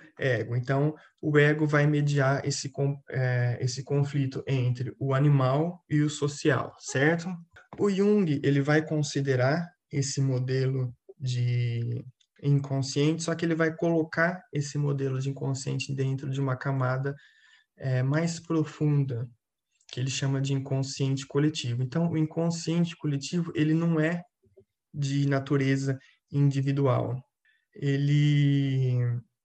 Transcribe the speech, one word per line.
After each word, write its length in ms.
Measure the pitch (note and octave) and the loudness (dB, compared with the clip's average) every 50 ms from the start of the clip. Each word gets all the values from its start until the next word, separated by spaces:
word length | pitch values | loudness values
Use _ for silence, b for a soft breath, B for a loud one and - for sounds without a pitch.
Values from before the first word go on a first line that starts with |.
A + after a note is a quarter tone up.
| B B B B | B B B B
ego. 380 | C3+ C3 B2 G#2+ G#2+ A2+ A#2+ | -2 0 0 0 -2 -2 -4
Então, 380 | B2 B2 - C3+ C#3 C#3+ D3+ D#3 B B B B B | -4 -2 0 0 2 2 0 -2 B B B B B
o 180 | - D#3 D3 D3 | -2 2 4 6
ego 280 | D3 D3+ D3+ D#3 D3+ | 6 6 4 2 2
vai 200 | D3 D3 D3 D3 | 2 2 4 4
mediar 600 | D3 D3+ D3 D3 D3 D3 C#3+ C3+ C3+ C#3 C3+ - | 4 2 2 2 2 2 2 2 2 2 0 0
esse 240 | C#3+ C3+ - - C3 | -4 -4 -4 -6 -8
con-, 300 | - - C#3 C#3 C#3+ - - - | -4 -2 -2 -2 -2 -4 -8 -8
é, 480 | - C3+ B2+ B2+ B2 B2 A#2+ A#2+ A#2 - | -4 -2 0 0 0 0 0 0 0 -2
esse 240 | B2+ B2+ B2 C3+ C3 | -2 -4 -4 -4 -6
conflito 580 | - C#3+ C#3+ C#3 C#3 - C#3+ C3+ B2+ - - - | -2 0 0 0 0 0 -2 -2 -2 -4 -6 -4
entre 480 | - C#3 C3 B2 B2 B2 - B2 - - - | -2 0 0 2 0 0 -2 -4 -8 -6 -6
o 160 | C3 C3+ C3+ | -2 0 2
animal 680 | C3+ D3 D3 D3 C3+ C3 B2+ C3+ D3 D#3+ F3 F3+ - _ - | 4 4 6 6 6 4 4 2 2 0 -2 -4 -8 _ -2
e 120 | D3+ D3+ | 0 2
o 100 | D3+ D3 | 2 0
social, 640 | D3 - C#3+ C#3+ C#3+ - - D3+ C3 A#2+ - - - - | 0 -2 -4 -4 -4 -2 0 2 2 2 0 -6 -12 -16
certo? 500 | - - - C3 C#3+ D#3 E3+ E3 E3 F#3 F3+ E3+ - _ - B B B - - | -12 -6 -2 2 2 2 2 2 -2 -6 -8 -10 -12 _ -20 B B B -6 -2
O 120 | G3 G3+ | 0 0
Jung, 500 | G3 F#3 G3+ G#3 G#3+ G#3 F#3+ D#3 C#3 C#3 - | 2 2 2 4 4 4 4 2 0 0 2
ele 180 | C#3 C#3 C#3 | 2 2 2
vai 240 | C3+ C#3+ D3+ D#3 D#3 | 2 4 2 2 2
considerar 840 | - D#3+ D3+ D3 - - C#3+ C#3 C3+ C3 B2 B2 C3+ D3+ E3+ E3+ - _ _ _ - | 0 -2 -2 -2 -2 -2 -2 0 0 2 2 2 2 2 0 -4 -6 _ _ _ -8
esse 300 | D3 C#3 C3+ - - C#3+ | -4 -4 -2 -2 0 -2
modelo 760 | C3+ C3+ C3 B2 B2+ B2+ C3 C3 C3 C3 C3 C3 B2+ B2 A#2+ _ _ - - - | 0 0 0 -2 -2 -2 -2 0 0 0 -2 -2 -4 -6 -8 _ _ -20 -16 -10
de 840 | C#3 B2+ B2 B2 A#2+ B2 A#2+ B2 A#2+ A#2 A#2 A#2 A#2 A#2+ A#2 - - C3 - _ _ _ _ _ - | -6 -4 -2 -2 0 0 0 0 0 -2 -2 -4 -4 -4 -6 -8 -8 -12 -20 _ _ _ _ _ 0
inconsciente, 800 | C#3+ C#3+ C#3 C#3 - C3+ C3+ C3 - - D3 C#3+ D#3 E3 E3 - | 2 2 2 2 0 -2 -4 -4 -2 0 0 2 2 0 0 -2
só 120 | E3 E3 | -4 -4
que 100 | E3 E3+ | -2 0
ele 100 | E3+ E3 | 0 0
vai 200 | D#3 E3 D#3+ E3 | 2 0 0 0
colocar 680 | - E3+ E3+ E3 D#3+ D#3+ E3 - E3 E3 F3 F3+ F#3 - _ - | 0 0 0 2 2 0 0 0 0 0 0 0 -2 -10 _ -4
esse 260 | D3+ C#3+ - - D3 | -4 -4 -4 -2 -2
modelo 400 | D3 C#3+ C#3+ C3+ C3+ C3+ C3 C3 | -2 -2 -2 -2 -2 -2 -2 -2
de 100 | C3 C#3 | -4 -4
inconsciente 640 | C#3 C3+ C3+ C3+ C3+ C3 - C#3 C3+ C3+ - - C#3 | -6 -4 -4 -4 -4 -4 -4 -6 -4 -4 -4 -6 -4
dentro 360 | C3+ C3 C3+ C3+ C3+ C3+ C3+ | -4 -2 -2 -2 -4 -4 -4
de 100 | C3 C#3 | -4 -2
uma 160 | C#3 C3+ B2+ | -2 -2 -2
camada, 580 | B2 - C#3 C3+ C3 B2+ B2+ C3 C3 C#3 C#3 C#3+ b b b b b b b b b b b _ | -4 -4 -4 -2 0 0 0 0 -2 -2 -4 -6 b b b b b b b b b b b _
é, 260 | - - C3+ C3 B2+ B2+ | -8 -4 -2 0 0 2
mais 380 | C3+ C#3+ D#3+ E3+ E3 E3 - | 2 2 2 0 0 -2 -4
profunda, 880 | - - D#3+ D#3+ D3+ D#3 - - D3+ D3 D3 C#3+ C#3 B2+ B2 A#2 A#2+ A#2+ - _ _ _ _ _ _ _ _ _ _ - | -6 -2 0 0 0 -2 -2 -2 0 2 4 2 2 0 -2 -6 -6 -8 -12 _ _ _ _ _ _ _ _ _ _ -12
que 120 | - C3 | -6 -4
ele 100 | B2+ C3+ | -4 -4
chama 300 | - - C#3+ C3+ C3+ C3+ | -4 -2 -2 -2 0 0
de 140 | C3+ C3+ C#3 | 0 0 -2
inconsciente 720 | C3+ C3+ - C3+ C3+ C3+ - - - C#3 C3+ C3+ C3+ - | -2 -2 -2 -2 -2 -2 -4 -4 -2 -2 -2 -2 -2 -4
coletivo. 560 | - - C#3+ D3+ D#3 D3+ - - A#2+ A#2 A#2+ C3 | -4 -2 0 0 0 0 -2 -4 -4 -2 -2 -2
Então, 280 | B2 - E3 E3+ E3+ | -2 -2 0 -2 0
o 60 | D#3+ | 0
inconsciente 800 | D#3+ D#3 D#3 - E3 E3 E3+ E3 E3 - D#3+ E3 F3 E3+ E3+ - | 0 -2 -2 -2 -2 -2 -2 -2 -4 -4 -2 0 0 0 0 -2
coletivo, 560 | - - D3+ C#3+ C#3 - - - F3 E3 - - | -4 -4 -2 -2 -2 -4 -4 -4 -2 -2 -2 -2
ele 200 | - D3+ D#3 D#3 | 0 0 2 2
não 260 | E3 E3+ E3+ E3 D#3 | 2 2 2 2 2
é 220 | D#3 D#3+ F3 E3+ - _ _ _ _ _ _ _ - _ _ _ _ _ - | 2 0 0 -4 -6 _ _ _ _ _ _ _ -20 _ _ _ _ _ -8
de 320 | D3 C#3+ C3+ C#3 C#3+ C#3 | -4 -4 -2 0 0 2
natureza 720 | C#3 C#3 C3+ C3+ - D3 C#3 C3+ C3+ C3+ C3+ C3+ C3+ C3+ C3+ B B B B B - - | 2 0 0 0 0 0 2 2 2 2 0 0 -2 -4 -4 B B B B B -4 0
individual. 880 | C#3+ C#3+ C#3 C3+ C#3 C3+ C#3 C#3 C#3+ C#3 C3 B2 B2 A#2 A2+ B2 C3 - _ _ _ _ _ _ _ _ _ - | 2 4 4 4 2 0 0 0 2 2 2 2 2 0 -2 -4 -8 -10 _ _ _ _ _ _ _ _ _ -12
Ele 1500 | - C#3+ C#3 C#3 C#3 C#3+ C#3+ D3 D3 D3 D3 D3 C#3+ C#3+ C#3+ C#3+ C#3 C#3 C3+ C3+ C3 C3 B2+ B2+ B2 B2 A#2+ A#2+ A#2+ - _ _ _ _ | -6 -2 0 0 2 2 2 4 4 4 4 4 4 4 4 4 2 2 2 0 0 0 0 2 0 0 0 -2 -4 -6 _ _ _ _